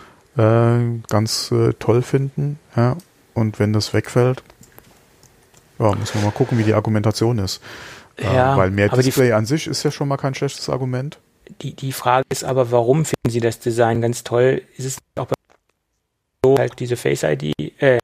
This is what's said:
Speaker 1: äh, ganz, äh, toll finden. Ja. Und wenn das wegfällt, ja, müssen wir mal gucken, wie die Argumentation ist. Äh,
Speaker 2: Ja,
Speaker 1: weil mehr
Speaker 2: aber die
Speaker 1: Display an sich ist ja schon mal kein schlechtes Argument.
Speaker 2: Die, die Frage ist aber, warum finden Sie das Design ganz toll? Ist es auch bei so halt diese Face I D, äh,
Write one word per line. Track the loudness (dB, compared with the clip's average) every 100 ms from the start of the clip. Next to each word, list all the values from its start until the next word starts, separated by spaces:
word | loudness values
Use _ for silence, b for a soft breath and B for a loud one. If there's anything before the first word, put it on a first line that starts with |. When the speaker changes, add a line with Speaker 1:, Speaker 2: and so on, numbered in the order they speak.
| B B _ 0
Speaker 1:
äh, | 2 4 4 2 0 -4 -4
ganz, | -2 -2 -4 -2
äh, | 0 0 0
toll | 0 0
finden. | 2 -2 -2 -4 -6 -6 _ 0
Ja. | 0 -2 -10 _ _
Und | -4 -2 0
wenn | 0
das | 0 0
wegfällt, | -2 0 2 2 0 -8 _ -20 -20 -20 _ _ _ _ _ _ _ _ -2
ja, | 0 0
müssen | -2 -2
wir | -2
mal |
gucken, | 0 0 2
wie |
die | 2
Argumentation | 2 0 0 0 0 0 0
ist. | -4 -6 B B B B B -6
Äh, | 0
Speaker 2:
Ja, | 2 4 4
Speaker 1:
weil | 2
mehr | 2 2
Speaker 2:
aber | 4
die | 2
Speaker 1:
Display | 2 2
an | 2 0
sich | -2 -4
ist | -4
ja | -4
schon | -4 -4
mal | -4
kein | -4 -4
schlechtes | -6 -6 -6
Argument. | -4 -4 -4 -6 -12 _ _ -20 -14
Speaker 2:
Die, | -14
die | -10 -10
Frage | -4 0 0 0
ist | -6
aber, | -2 0 2
warum | 2 4 2 0
finden | -2 -2
Sie | 0
das | -2 -2
Design | -4 0 2 2
ganz | 0 -4
toll? | -2 2 2 2 -4 -12
Ist | -10
es | -10 -12 -10
auch | -8
bei | -10 _ _ _ _ _ _ _ _ _ _
so | 4 4
halt | 2 -4
diese | -6 -4
Face | -2 -2
I | 0 -2
D, | -4 -6 -8 0
äh, | 2 2